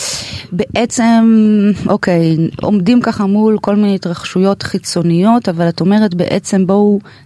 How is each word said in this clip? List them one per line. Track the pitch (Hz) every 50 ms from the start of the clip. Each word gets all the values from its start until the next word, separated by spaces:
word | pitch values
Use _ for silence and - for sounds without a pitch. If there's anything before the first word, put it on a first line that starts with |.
| - - - - - - - - - -
בעצם, | 180 175 214 - - 214 240 240 - - 226 233 233 226 226 226 226 220 214 214 214 208 202 208 196 - - -
אוקיי, | 196 202 - 190 175 165 165 160 160 156 165 - - -
עומדים | - - 208 202 175 185 247 247
ככה | 233 233 220 - 202
מול | 190 202 208 214 220 214 208
כל | - 202 208
מיני | 208 208 202 196
התרחשויות | 190 - 175 170 - - - - 185 190 196 196 196 -
חיצוניות, | - - 190 - - - 175 165 170 170 170 185 220 233 240 - 196
אבל | 170 165 170 170
את | 170 -
אומרת | 165 185 202 214 220 202 175
בעצם | 175 175 - - 196 - - 208 190 190 170
בואו | 196 208 208 208 202 202 - - - - -